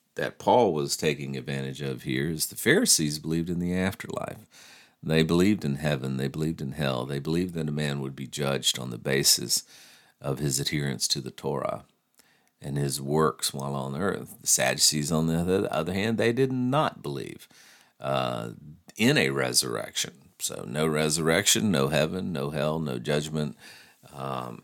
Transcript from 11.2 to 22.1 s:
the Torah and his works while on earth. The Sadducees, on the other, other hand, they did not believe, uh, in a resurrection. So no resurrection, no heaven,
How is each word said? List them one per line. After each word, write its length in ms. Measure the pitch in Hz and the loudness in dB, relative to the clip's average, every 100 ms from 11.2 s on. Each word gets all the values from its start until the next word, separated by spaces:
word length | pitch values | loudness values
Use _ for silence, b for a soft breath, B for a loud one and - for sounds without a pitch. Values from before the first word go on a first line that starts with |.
the 100 | 64 | -4
Torah 540 | - 78 69 - - - _ _ _ b b b b | -8 -4 -2 -2 -4 -10 _ _ _ b b b b
and 160 | 73 71 | -6 -2
his 240 | 71 67 | -2 -2
works 500 | 69 78 76 - - | 0 2 2 2 -4
while 220 | 67 69 | -4 -4
on 220 | 69 67 69 | -4 -4 -2
earth. 400 | 95 - - - | -2 -4 -6 -8
The 60 | - | 0
Sadducees, 640 | - 64 65 - 76 73 | 2 2 2 2 2 2
on 140 | 80 82 | 2 2
the 140 | 82 | 2
other, 280 | 85 95 101 | 2 2 2
other 220 | - 82 | 0 -2
hand, 260 | 95 110 110 | -2 -2 2
they 140 | 113 | 2
did 180 | 120 131 | 2 0
not 500 | 131 123 139 147 - | 0 0 0 0 -2
believe, 460 | 73 67 50 - - b b b b b | -8 -8 -8 -12 -18 b b b b b
uh, 500 | 67 67 62 60 57 53 73 78 - - | -2 0 0 -4 -6 -10 -16 -20 -12 2
in 220 | 117 147 | 4 6
a 140 | 71 | 4
resurrection. 800 | 67 64 - 64 57 - - - - - - | 2 0 0 0 -2 -6 -6 -6 -8 -20 -10
So 280 | - 50 50 | -8 -8 -6
no 180 | 69 80 | 0 2
resurrection, 840 | 76 78 80 80 82 101 117 107 | 2 2 2 4 4 4 4 4
no 160 | 78 69 | 4 4
heaven, 440 | 73 78 | 4 2